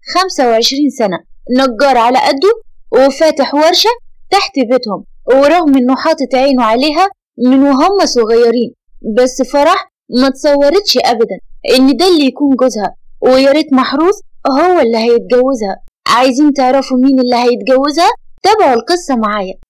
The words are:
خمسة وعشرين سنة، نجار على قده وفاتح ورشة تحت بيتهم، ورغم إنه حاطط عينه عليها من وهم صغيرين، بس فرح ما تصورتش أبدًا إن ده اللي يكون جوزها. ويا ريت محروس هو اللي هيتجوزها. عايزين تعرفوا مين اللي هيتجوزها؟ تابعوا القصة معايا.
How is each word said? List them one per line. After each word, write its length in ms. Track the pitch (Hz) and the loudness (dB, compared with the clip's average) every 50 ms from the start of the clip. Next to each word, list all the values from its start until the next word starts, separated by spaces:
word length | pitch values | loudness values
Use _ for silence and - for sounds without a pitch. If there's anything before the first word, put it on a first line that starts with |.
| _ - - | _ -6 -4
خمسة 340 | 339 370 381 - - 269 240 | -4 -4 -4 -2 -2 0 0
وعشرين 420 | 233 220 233 233 269 277 294 277 | 2 0 0 -2 -2 -2 -2 -2
سنة، 280 | - - 233 196 175 165 _ _ - - - - | -2 -2 -4 -4 -4 -6 _ _ -20 -20 -8 -4
نجار 480 | 240 254 269 262 233 208 277 277 262 240 | -2 0 0 0 0 0 0 2 2 2
على 200 | 226 240 254 254 | 2 2 0 0
قده 440 | - - 302 277 311 392 466 453 - - - - - - | 0 0 -2 0 0 0 0 0 -6 -20 -20 -20 -12 -2
وفاتح 640 | - 247 262 277 269 - 330 311 302 302 269 - - | 0 2 2 2 2 0 0 0 0 0 -4 -2 0
ورشة 340 | 294 302 320 359 349 - 427 480 466 - - - - - - | 0 2 2 2 2 0 -2 -2 -4 -8 -20 -20 -20 -8 -2
تحت 220 | - 392 392 - _ 277 254 208 | -2 -2 -2 -2 _ -4 -2 0
بيتهم، 340 | 254 254 - 214 202 175 - - - - - | 0 -2 -2 -4 -10 -10 -12 -18 -20 -16 -2
ورغم 500 | - 247 269 277 294 320 359 349 294 269 | 0 2 2 4 4 2 2 2 2 2
إنه 200 | 269 247 247 269 | 2 2 0 -2
حاطط 380 | 262 - 311 320 311 277 - - | -2 0 -2 -2 -2 -4 -2 -2
عينه 280 | 254 262 285 277 247 247 | 0 0 0 0 0 0
عليها 440 | 220 220 247 269 311 294 311 370 403 381 _ _ _ _ - | 0 0 0 0 -2 0 0 -2 -2 -2 _ _ _ _ -2
من 240 | 233 254 262 269 | 0 2 2 2
وهم 440 | 269 285 277 254 302 370 403 392 339 | 2 2 2 2 2 0 2 0 0
صغيرين، 680 | 262 - 247 226 214 233 226 240 233 226 247 233 - - _ _ _ - - - 220 214 | 0 0 0 0 2 2 2 2 2 2 0 -4 -6 -8 _ _ _ -20 -14 -10 -4 0
بس 260 | 233 247 262 - - | 0 0 0 0 -4
فرح 500 | 262 - - 285 285 311 370 381 - _ _ _ _ _ | -6 -2 0 0 2 2 0 0 -4 _ _ _ _ _
ما 220 | - 247 254 269 | -2 0 0 0
تصورتش 680 | 269 269 - 302 285 285 285 285 330 392 403 - - 247 - | -2 -2 0 0 2 2 2 2 2 0 -2 0 -2 0 0
أبدًا 340 | - 240 214 226 - - - - - - - - - 233 | 0 0 0 -2 -4 -4 -14 -14 -20 -20 -14 -4 0 2
إن 200 | 262 262 269 285 | 2 4 2 2
ده 120 | 226 339 381 | 2 2 2
اللي 160 | 359 311 285 | 2 2 2
يكون 300 | 262 247 - 294 285 269 | 0 0 -2 -2 -2 0
جوزها. 400 | 240 254 262 - 220 202 175 - - - - - - | 0 0 -2 -2 -4 -8 -8 -8 -12 -20 -20 -14 -2
ويا 320 | - 247 254 262 269 277 | 0 2 2 4 4 2
ريت 200 | 277 311 302 302 | 2 0 0 0
محروس 480 | 277 247 240 - 254 277 320 359 427 - - - - - - 285 | 0 -2 0 -2 -2 -2 0 0 0 -2 -8 -20 -20 -8 -6 -4
هو 300 | 269 269 320 370 359 339 | -2 0 0 2 2 2
اللي 180 | 277 226 233 226 | 2 0 0 -2
هيتجوزها. 840 | 220 240 240 233 190 180 254 247 254 262 277 233 214 196 190 - - - _ _ _ | 0 0 0 0 0 0 0 0 0 0 -2 -4 -6 -8 -8 -10 -14 -20 _ _ _
عايزين 460 | - - 233 262 269 247 247 302 302 | -2 0 2 2 0 2 2 2 2
تعرفوا 440 | 269 277 262 254 262 269 262 - 269 254 | 2 0 0 0 0 0 -2 -2 -2 0
مين 220 | 254 277 277 262 | 0 2 2 0
اللي 160 | 254 247 247 | 0 0 0
هيتجوزها؟ 760 | 233 240 247 247 214 196 226 262 262 269 294 285 302 349 403 494 - - - - - | 0 0 0 -2 -2 -2 0 0 0 0 -2 0 0 0 0 0 -2 -10 -20 -20 -4
تابعوا 320 | - 359 440 440 381 294 254 | 0 0 2 2 2 2 2
القصة 420 | 233 233 - 349 349 - - 269 | 0 -2 -2 -4 -4 -2 -4 -4
معايا. 380 | 233 220 208 208 214 190 185 - - - _ | -2 -2 -4 -4 -6 -6 -8 -12 -16 -20 _